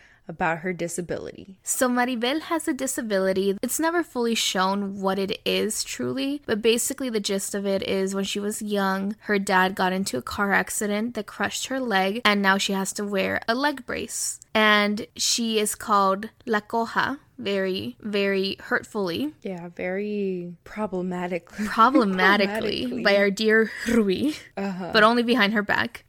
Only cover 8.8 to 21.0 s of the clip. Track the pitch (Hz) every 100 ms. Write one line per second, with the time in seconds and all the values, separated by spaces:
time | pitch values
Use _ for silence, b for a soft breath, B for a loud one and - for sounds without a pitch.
8.8 | 196 190 196 214 - 202 202 185 185 196
9.8 | 185 185 196 254 - - 202 190 185 -
10.8 | 208 208 240 233 - - 202 - - 262
11.8 | 247 190 190 226 214 202 196 196 - 190
12.8 | 190 - 202 196 190 196 - 233 294 269
13.8 | - - 233 - - - - 220 214 208
14.8 | 208 208 - - - - 226 220 208 -
15.8 | - 202 190 196 220 _ - 214 - 233
16.8 | 226 - - 285 _ - 202 196 190 190
17.8 | 226 - 214 202 196 196 190 - - 247
18.8 | - 214 180 180 294 - 196 175 175 175
19.8 | 180 190 208 208 196 180 175 175 - 208
20.8 | 214 185